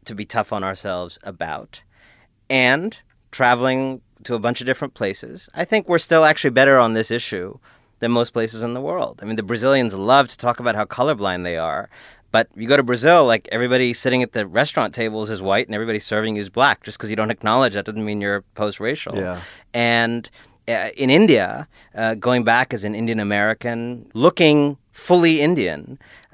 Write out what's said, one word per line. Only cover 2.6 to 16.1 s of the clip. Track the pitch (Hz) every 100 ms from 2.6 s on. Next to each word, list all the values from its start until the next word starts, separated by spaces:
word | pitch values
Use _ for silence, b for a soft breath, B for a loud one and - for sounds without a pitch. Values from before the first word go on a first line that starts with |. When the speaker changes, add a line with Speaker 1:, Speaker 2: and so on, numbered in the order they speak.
| 123 139 196 - _ _ _
Speaker 1:
traveling | - 123 123 131 131 131 131 _ _
to | 107
a | 117
bunch | 120 117
of | 127
different | 131 143
places, | - 101 95 - 180 -
I | -
think | 180 220 185
we're | 170
still | - 160
actually | 156 156 147
better | 123 135 135
on | 117
this | 113 110
issue | 117 - 95 92 113 _ b b b
than | 117
most | 120 117
places | 117 113 113
in | 117
the | 123
world. | 139 180 - -
I | 104
mean, | 110
the |
Brazilians | 101 117 127 139 120
love | 95 101 139 123
to | -
talk | 120 120
about | 120
how | 107
colorblind | 104 - 139 123 98 90
they | 87 82
are, | 80 76 - B B B B
but | 110 113
you | - 113
go | 139
to |
Brazil, | 123 123 139 175 131
like, | 113 -
everybody | 113 123 127 123
sitting | 117 131 127
at | 123
the | 113 98
restaurant | 98 147 - 110
tables | - 113 107 107
is | 104
white | 95 101 123
and |
everybody | 107 113 107
serving | -